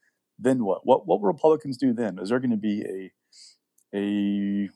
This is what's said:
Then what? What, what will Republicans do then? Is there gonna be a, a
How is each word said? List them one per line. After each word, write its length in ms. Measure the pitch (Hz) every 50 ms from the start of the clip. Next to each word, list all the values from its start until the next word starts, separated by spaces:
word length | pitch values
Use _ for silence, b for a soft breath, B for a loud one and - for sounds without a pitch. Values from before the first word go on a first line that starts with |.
| _ _ _ _ _ _ _ -
Then 260 | 101 127 131 127 113
what? 200 | 98 90 - -
What, 220 | 107 123 - -
what 160 | 101 - - 104
will 60 | -
Republicans 500 | 175 - - 156 156 151 - 143 131 120
do 160 | 139 131 117
then? 240 | 110 120 104 90 92
Is 100 | 92 98
there 120 | 120 131
gonna 180 | 127 127 117 104
be 240 | 101 107 104 104 107
a, 1120 | 104 95 95 95 92 - _ _ _ _ - - - _ _ _ _ _ _ _ _ -
a 720 | 101 101 101 101 101 101 101 101 101 101 101 101 101 101 95 -